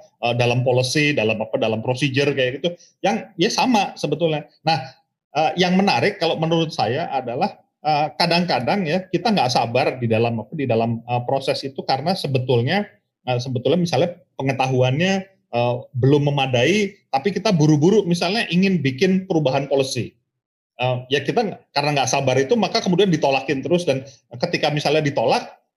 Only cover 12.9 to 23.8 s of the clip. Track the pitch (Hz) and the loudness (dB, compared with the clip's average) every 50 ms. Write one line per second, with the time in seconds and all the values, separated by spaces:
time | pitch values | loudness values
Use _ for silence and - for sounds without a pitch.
12.9 | - _ _ _ _ _ _ 123 127 123 123 139 127 117 - 131 156 180 175 170 | -10 _ _ _ _ _ _ -4 -4 -4 -4 -4 -6 -2 0 0 2 2 0 0
13.9 | - 127 170 - - - _ _ _ - 135 135 131 127 135 131 135 127 127 127 | 2 0 0 0 -2 -6 _ _ _ -6 -4 -4 -2 -2 -2 0 2 2 2 2
14.9 | 131 151 180 190 196 196 190 - _ _ _ _ - 120 120 123 120 123 - - | 2 0 0 0 0 -2 -4 -8 _ _ _ _ -4 -2 0 0 -2 -4 -6 -10
15.9 | - 123 117 135 147 147 143 143 143 143 135 135 123 117 123 151 190 214 202 196 | -4 0 2 4 4 4 4 2 0 0 0 0 2 2 2 2 2 2 0 -2
16.9 | - - _ _ - - - 208 180 202 - 220 190 156 151 151 156 143 143 185 | -4 -10 _ _ -4 -2 -2 -2 -2 -2 0 0 2 4 4 4 4 4 4 4
17.9 | 220 214 - 170 175 170 185 170 202 233 - - 170 180 190 196 190 165 131 135 | 4 4 4 2 0 0 0 0 -2 -2 -2 0 2 2 2 4 2 2 0 -2
18.9 | 127 123 185 185 190 185 190 - 170 160 147 127 131 139 143 - 147 139 131 127 | 0 2 2 2 2 0 0 0 0 0 2 2 0 0 0 0 0 0 0 0
19.9 | - 123 101 90 - _ _ _ _ _ _ _ _ _ _ _ _ - 123 127 | -2 -6 -6 -8 -10 _ _ _ _ _ _ _ _ _ _ _ _ -4 -2 -2
20.9 | 127 123 123 - 139 147 - - 143 233 233 185 - - - _ - 143 143 151 | -2 -4 -4 -2 -2 -2 -2 -2 0 0 -2 -2 -4 -10 -14 _ -4 -2 0 0
21.9 | 147 139 131 - 160 139 135 131 127 135 135 135 240 233 190 170 - 226 - 196 | 0 0 0 0 0 0 0 2 2 2 2 2 2 2 2 0 0 -2 0 2
22.9 | 175 170 208 196 165 151 - 143 135 135 - - 147 135 127 143 175 175 | 2 4 4 4 2 2 2 2 2 0 0 -2 -4 -4 0 0 0 0